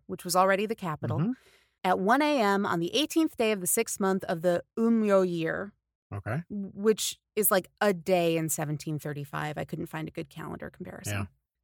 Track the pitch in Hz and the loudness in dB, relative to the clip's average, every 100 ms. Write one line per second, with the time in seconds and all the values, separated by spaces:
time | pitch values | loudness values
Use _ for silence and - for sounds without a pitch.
0 | - 185 180 180 190 190 208 226 185 151 | -12 -10 -2 2 4 4 0 -4 -4 -4
1 | 156 143 202 262 _ _ _ _ 185 190 | -2 0 0 -2 _ _ _ _ 0 2
2 | 190 262 302 285 202 196 202 170 170 254 | 4 4 4 4 4 2 2 0 0 0
3 | 302 330 320 - 220 208 175 - 233 - | 0 2 0 2 0 2 0 0 -2 0
4 | 190 190 - 170 175 175 - - 226 226 | 0 0 -2 0 2 0 -2 0 2 4
5 | 214 196 185 170 160 160 202 _ _ _ | 4 4 4 0 -2 -4 -8 _ _ _
6 | _ 104 104 135 - 208 196 196 214 208 | _ -10 -4 -6 -6 -8 -10 -2 2 2
7 | - - _ - 196 196 - - 208 175 | 0 -6 _ -2 2 2 0 0 0 0
8 | 175 180 170 165 160 - 151 151 - 151 | 2 2 4 2 0 -2 -4 -4 -4 -6
9 | 151 143 143 151 151 151 156 160 170 160 | -6 -8 -8 -6 -6 -6 -8 -6 -8 -8
10 | 160 - 165 160 - - - - 180 - | -8 -10 -12 -12 -12 -10 -12 -12 -14 -12
11 | 101 101 98 _ _ _ | -6 -6 -6 _ _ _